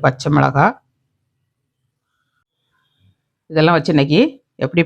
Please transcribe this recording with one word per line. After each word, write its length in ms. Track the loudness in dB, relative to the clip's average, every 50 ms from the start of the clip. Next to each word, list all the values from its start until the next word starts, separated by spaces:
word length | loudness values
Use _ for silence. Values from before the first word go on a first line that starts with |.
| -2
பச்சை 260 | -2 -4 -2 -4 -2 0 0
மிளகாய். 360 | 0 0 0 0 0 0 -2 -4 _ _ _ _ _ _ _ _ _ _ _ _ _ _ _ _ _ _ _ _ _ _ _ _ _ _ _ _ _ _ _ _ _ _ _ _ _ _ _ _ _ _ _ _ _ _ _ _ _ _ _ _ _ _ -2
இதெல்லாம் 240 | 0 2 2 2 0
வச்சு 160 | 0 0 0
இன்னைக்கு 240 | 0 0 2 2 2 0 0 -2 -8 _ _ _ -8 -8
எப்படி 180 | -4 -2 -2 0